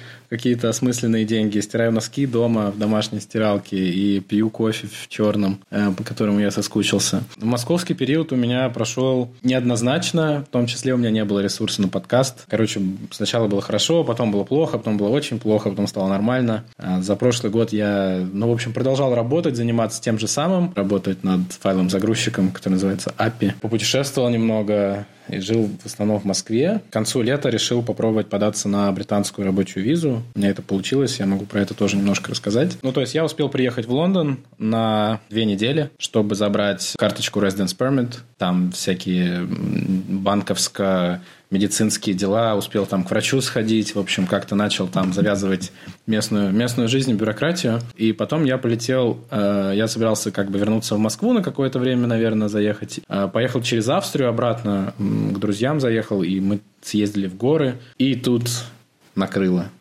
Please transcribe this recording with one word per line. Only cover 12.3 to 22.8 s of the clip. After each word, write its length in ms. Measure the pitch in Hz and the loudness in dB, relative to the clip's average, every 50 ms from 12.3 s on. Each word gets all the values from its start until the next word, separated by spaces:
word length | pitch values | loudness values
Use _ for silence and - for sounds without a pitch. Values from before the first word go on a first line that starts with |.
| - - - - | -2 -10 -10 -4
Короче, 320 | - 107 113 104 - 104 98 92 95 - - - | 0 0 0 0 0 -2 -2 -2 -4 -6 -10 -12
сначала 360 | - - 107 - - 117 113 | -8 -6 -4 -2 0 0 2
было 140 | 104 101 98 | 2 0 0
хорошо, 420 | 95 - 107 104 - - 165 170 151 | -2 -2 -2 0 2 2 2 2 2
потом 280 | 127 113 117 123 110 | 0 0 0 0 0
было 120 | 101 101 95 | 2 0 0
плохо, 360 | - 131 151 160 151 - 107 | 2 2 2 2 2 0 -2
потом 180 | - 113 107 | -2 -2 0
было 120 | 101 101 101 | 0 2 2
очень 300 | 123 147 143 - 120 107 | 2 0 0 -2 -6 -4
плохо, 300 | - 107 107 104 - 107 | 0 2 2 2 2 0
потом 160 | 95 95 101 | 0 0 -2
стало 240 | 98 - 104 95 95 | -2 0 0 0 0
нормально. 540 | 98 98 104 117 127 127 123 117 110 107 - - - - | 2 2 2 2 2 2 2 0 0 -2 -4 -10 -16 -10
А 200 | - 92 92 92 | -4 -2 -2 0
за 140 | 92 101 101 | 0 0 0
прошлый 360 | - 120 123 120 120 - 107 | 2 2 2 2 2 0 0
год 200 | 98 113 113 98 | 2 2 2 2
я, 560 | 107 104 104 104 101 101 98 95 92 92 92 92 98 | 0 0 0 2 2 2 2 0 0 0 -2 -2 -2
ну, 160 | 98 110 117 | 0 0 0
в 20 | |
общем, 220 | 120 117 - 110 113 | 0 0 -2 -4 -4
продолжал 400 | 123 123 131 135 131 143 131 123 | -2 0 0 0 2 2 2 2
работать, 420 | 120 113 120 143 170 175 160 127 | 0 0 0 0 0 0 0 0
заниматься 460 | 120 117 117 117 117 113 104 - - | 0 0 0 2 2 0 0 -2 -4
тем 160 | - 120 113 | -2 -2 -2
же 100 | 110 113 | -2 -2
самым, 460 | 101 - 143 151 180 190 185 175 175 - | -2 -2 0 0 2 2 2 0 0 0
работать 480 | 101 98 95 104 95 - 98 95 - - | -2 0 0 0 0 0 -2 -4 -2 0
над 180 | 95 92 92 90 90 - - | 0 2 2 0 -2 -6 -4
файлом-загрузчиком, 880 | - 101 95 95 90 90 95 95 98 107 113 - - - - - 95 92 | 0 0 2 2 2 2 2 2 2 2 0 0 0 -2 0 0 0 0
который 220 | 90 - - 98 95 | 0 -2 -2 0 0
называется 400 | 92 | 2